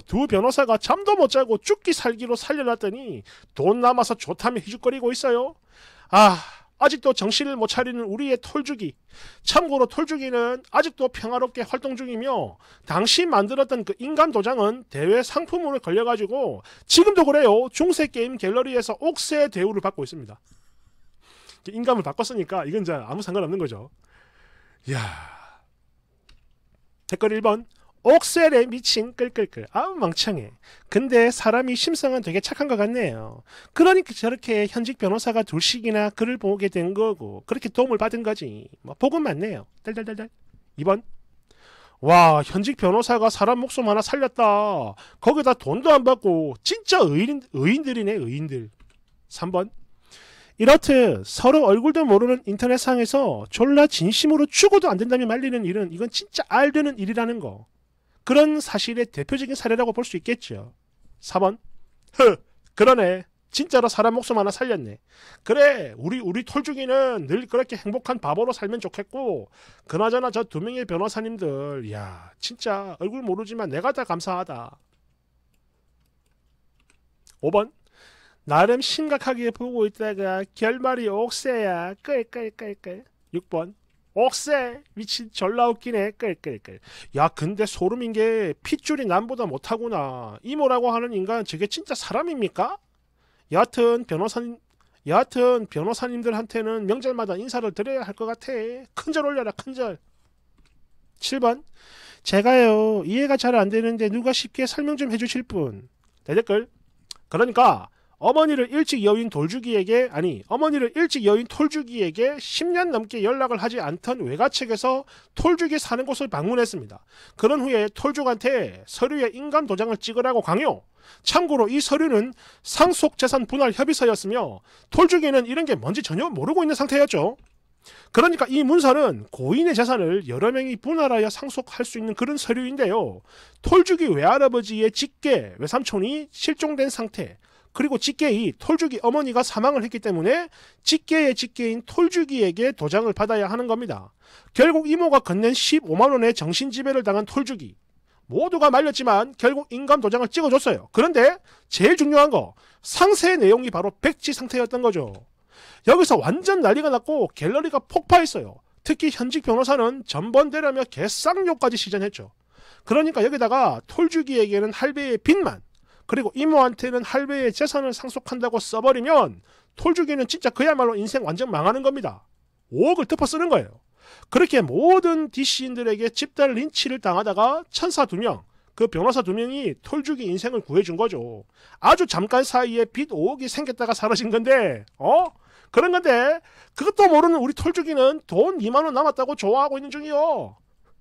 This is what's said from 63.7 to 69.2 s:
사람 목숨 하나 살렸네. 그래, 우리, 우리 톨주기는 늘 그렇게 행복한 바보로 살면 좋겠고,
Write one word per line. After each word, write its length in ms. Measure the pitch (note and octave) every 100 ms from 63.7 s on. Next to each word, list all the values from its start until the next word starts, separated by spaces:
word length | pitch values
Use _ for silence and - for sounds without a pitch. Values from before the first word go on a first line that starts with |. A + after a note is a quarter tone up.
| C4 A#3
사람 240 | - A3
목숨 240 | A#3 A#3+ A3+
하나 140 | G3+
살렸네. 480 | G3 B3+ G3+ A2+ G#2 _ _ - -
그래, 520 | - B3 C#4+ C4 D3 A2+
우리, 220 | C#3 B3+
우리 240 | G3+ F#3+ -
톨주기는 800 | C#4+ D4 C#4 C4 C4 C4 A3+ C#3
늘 200 | F#3+ B3
그렇게 280 | A#3+ C4 A3+
행복한 440 | G3+ A#3 - B3+
바보로 340 | C#3+ D#3+ A#3+
살면 260 | B3 G3+ A#3
좋겠고, 720 | F3+ - G3+ C4